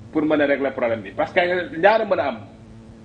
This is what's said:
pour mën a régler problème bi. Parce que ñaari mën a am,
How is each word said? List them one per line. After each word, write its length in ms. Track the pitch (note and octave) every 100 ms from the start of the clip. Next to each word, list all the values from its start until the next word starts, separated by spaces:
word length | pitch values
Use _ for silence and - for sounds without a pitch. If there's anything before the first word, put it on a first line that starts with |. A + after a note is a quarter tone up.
| -
pour 100 | D#3
mën 180 | D3+ D3+
a 60 | C#3+
régler 240 | C3+ C#3
problème 300 | C3+ A#2+ A2+
bi. 80 | G2
Parce 200 | - D3
que 440 | F#3 F3 F3+ D#3+ D#3+
ñaari 260 | F#3+ A3+
mën 140 | - F3
a 100 | C#3+
am, 100 | A2 G#2 - - - - -